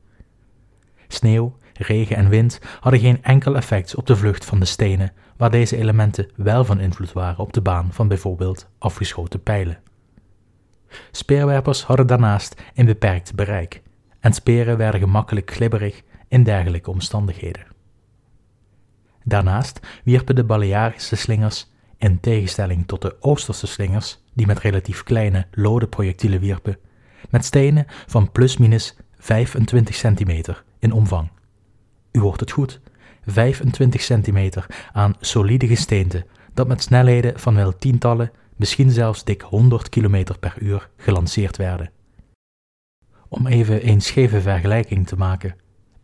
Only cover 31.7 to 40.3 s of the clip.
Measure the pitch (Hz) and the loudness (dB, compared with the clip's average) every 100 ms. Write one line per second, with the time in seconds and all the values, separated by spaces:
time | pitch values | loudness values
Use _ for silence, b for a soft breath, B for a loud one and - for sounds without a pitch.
31.7 | _ _ _ _ 120 101 - - - 135 | _ _ _ _ 0 0 -2 -6 -4 -4
32.7 | - b b b b - 101 123 135 127 | -6 b b b b -4 0 0 0 -2
33.7 | - 127 127 - 117 101 98 95 95 - | 2 2 0 0 0 2 0 0 -4 -10
34.7 | B B 101 104 - - 117 101 127 120 | B B 0 0 0 -2 0 2 2 2
35.7 | 117 - 101 92 87 - b b - 123 | 0 0 0 0 -4 -8 b b -4 -2
36.7 | 127 - 123 127 123 120 - - 104 95 | -2 2 4 4 4 0 -2 0 2 2
37.7 | 90 135 120 120 117 117 b b - 104 | 0 0 0 2 0 -4 b b -6 -2
38.7 | - 131 120 113 104 - 101 - 104 123 | 2 4 4 0 -2 -4 -6 -4 2 4
39.7 | 117 - 120 107 98 92 | 2 -2 -2 0 0 -2